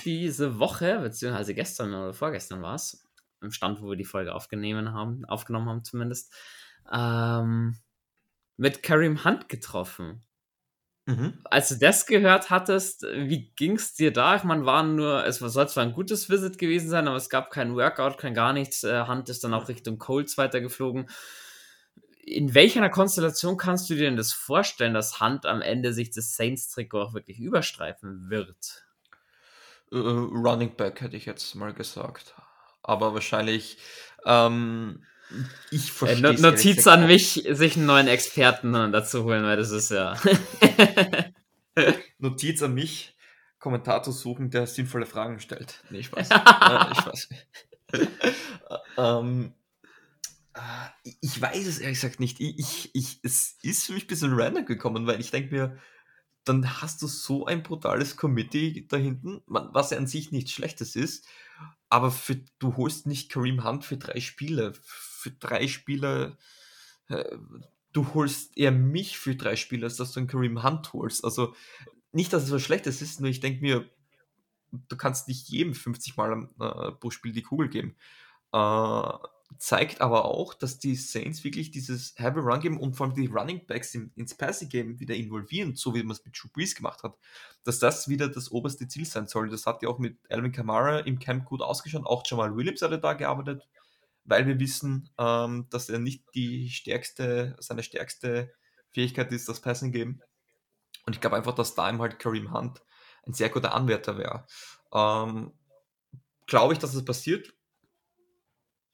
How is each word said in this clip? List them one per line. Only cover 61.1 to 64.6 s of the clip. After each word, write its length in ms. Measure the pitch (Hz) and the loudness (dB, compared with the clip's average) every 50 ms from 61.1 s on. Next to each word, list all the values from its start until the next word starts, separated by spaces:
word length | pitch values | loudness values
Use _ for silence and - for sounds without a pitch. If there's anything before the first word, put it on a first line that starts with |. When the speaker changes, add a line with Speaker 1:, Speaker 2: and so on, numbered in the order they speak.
| - - - - - - - - - - 151 - - _ _ _ | -6 -10 -16 -20 -20 -20 -20 -20 -20 -20 -20 -20 -20 _ _ _
Speaker 2:
aber 220 | - 120 127 127 | 2 2 2 2
für, 260 | 127 - - - 131 131 - - _ _ | 0 -2 -4 -6 -6 -6 -8 -12 _ _
du 200 | 131 127 123 131 | -4 -2 -2 0
holst 300 | 127 - 156 - - 147 | -2 -2 -4 -4 -6 -8
nicht 220 | 143 131 - - | -8 -8 -8 -6
Kareem 340 | - 139 123 127 131 127 120 | -4 -2 -2 0 0 0 0
Hunt 220 | 120 120 143 - | -2 -2 -4 -6
für 120 | - 139 127 | -8 -10 -10
drei 240 | - - - 123 | -8 -8 -8 -8
Spiele. 520 | 123 - - - 139 151 160 135 | -8 -8 -10 -10 -6 -4 -2 -2